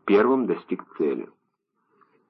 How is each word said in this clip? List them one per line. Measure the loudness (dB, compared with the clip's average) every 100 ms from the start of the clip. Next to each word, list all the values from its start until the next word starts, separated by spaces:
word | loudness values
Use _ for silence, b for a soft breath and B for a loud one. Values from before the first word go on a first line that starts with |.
первым | 2 4 4 2 0
достиг | -4 -6 -12 -12 -4
цели. | -4 -4 -10 _ _ _ _ _ _ _ _ _ _